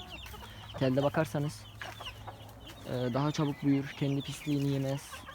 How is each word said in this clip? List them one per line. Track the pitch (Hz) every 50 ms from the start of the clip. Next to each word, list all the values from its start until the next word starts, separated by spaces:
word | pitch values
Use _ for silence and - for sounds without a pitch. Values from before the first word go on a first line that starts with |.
| - - - - - - - - - - - - - - - -
Telde | 139 131 127 139 139
bakarsanız, | 143 - 165 160 - - 147 143 151 - - - - - - - - - - - - - - - - - - - - - - - - - - -
e, | - 127 123 123 123 120
daha | 127 143 151 147
çabuk | - 156 143 139 - -
büyür, | 143 139 139 135
kendi | 139 - - 151 139 139 139 -
pisliğini | 143 139 - - 151 147 143 139 139
yemez, | 139 139 135 135 139 139 - - - - - - -